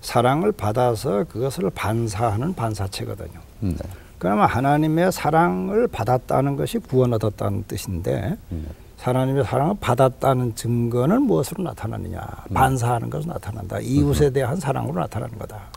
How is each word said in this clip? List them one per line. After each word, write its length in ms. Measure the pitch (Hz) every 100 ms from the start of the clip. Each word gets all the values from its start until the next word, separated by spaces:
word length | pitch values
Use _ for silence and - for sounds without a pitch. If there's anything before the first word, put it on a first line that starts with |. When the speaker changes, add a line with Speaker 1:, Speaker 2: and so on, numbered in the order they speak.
Speaker 1:
사랑을 520 | - - 120 143 202
받아서 720 | 214 104 110 123 113 131 202
그것을 440 | 185 - 131 127 185
반사하는 840 | - 101 113 117 98 117 104 143
반사체거든요. 840 | 185 117 101 98 - 113 101 82 - - -
Speaker 2:
네. 140 | 104 76 - - - -
Speaker 1:
그러면 280 | 175 208 175
하나님의 680 | 107 135 147 156 156 180
사랑을 760 | 175 147 151 175 185 185 208 240
받았다는 720 | - 117 127 - 135 135 139
것이 220 | 147 117
구원 340 | - 127 127
얻었다는 520 | 117 107 101 104 98 98
뜻인데 680 | 113 - 90 98 127 104 202 -
Speaker 2:
네. 140 | 87 78 - - -
Speaker 1:
하나님의 460 | - 127 131 135
사랑을 320 | 113 127 147 202
받았다는 760 | - 120 131 - 135 131 123 110
증거는 680 | 113 120 117 120 127 226
무엇으로 400 | 285 165 143 180
나타나느냐? 560 | 175 110 110 110 90 87 - - -
Speaker 2:
네. 60 |
Speaker 1:
반사하는 540 | 104 131 131 117 120 117
것으로 240 | 143 156
나타난다. 440 | - - 110 92 101
이웃에 480 | 113 135 147 139 147
Speaker 2:
음흠. 60 |
Speaker 1:
대한 240 | 131 123 170
사랑으로 420 | 139 131 117 170
나타나는 380 | 160 - 120 110
거다. 220 | 98 107 -